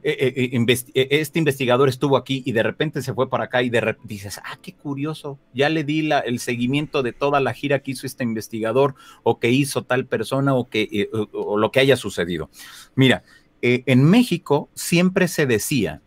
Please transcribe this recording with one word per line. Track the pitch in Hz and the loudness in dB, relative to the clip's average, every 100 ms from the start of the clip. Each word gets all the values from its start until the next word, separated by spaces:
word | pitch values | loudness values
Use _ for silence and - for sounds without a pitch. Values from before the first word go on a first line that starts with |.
eh, | 151 151 | -4 0
eh, | 131 131 | -2 0
eh, | 123 | -2
investi-, | 127 117 123 - | 0 2 0 0
eh, | 135 131 | -2 2
este | 151 151 170 | 0 0 0
investigador | 156 139 123 123 139 | 0 0 2 4 2
estuvo | 131 147 131 | 2 0 0
aquí | 127 135 127 | 0 -4 -2
y | |
de | 113 | 0
repente | 110 - 151 151 | -2 -2 -4 -4
se | 120 | -6
fue | 107 131 | -4 -2
para | 120 110 | -2 -2
acá | 127 | -2
y | 123 | 0
de | 117 | 0
rep-, | 107 - | 0 -4
dices, | - 104 101 - - | -10 -12 -12 -14 -14
"Ah, | - | -16
qué | - | -16
curioso, | - 147 139 147 156 147 139 _ | -14 -10 -6 -8 -8 -12 -14 _
ya | 120 143 | -2 0
le | 160 | 0
di | 143 156 | -2 -2
la, | 156 143 | 0 0
el | 117 120 | 0 -4
seguimiento | - 120 123 143 151 147 | -4 -2 0 -2 -2 -2
de | 123 | -2
toda | - 143 143 | -2 0 0
la | 135 | 0
gira | 131 143 135 | -4 -2 -2
que | - | -2
hizo | 131 131 | -10 -10
este | - | -6
investigador | 123 110 - 113 110 123 139 - - - | -4 -4 -6 -4 0 2 2 0 -20 -4
o | 117 117 | -2 0
que | 117 | 2
hizo | 127 139 127 | 2 2 -4
tal | - 127 - | -2 -4 -2
persona | 117 110 135 139 131 | -6 -2 -2 2 0
o | 120 | 0
que, | 110 104 | -2 0
eh, | 104 101 | -2 -2
o, | 110 104 104 | -4 -4 -6
o | 92 104 | -2 0
lo | 107 | 2
que | 131 | 4
haya | 139 127 | 4 4
sucedido". | 107 - 87 85 76 - - - - - | 0 -4 -4 -4 -8 -14 -20 -20 -8 2
Mira, | 131 120 _ - _ _ | 4 4 _ -20 _ _
eh, | 120 123 127 | 0 0 2
en | 123 147 | 4 6
México | 226 240 180 - 143 - - | 4 4 -2 -2 -2 -2 -12
siempre | - 170 185 190 180 | -2 2 2 2 -2
se | - 143 | 0 0
decía | 110 - 143 90 73 | 0 0 -2 -2 -6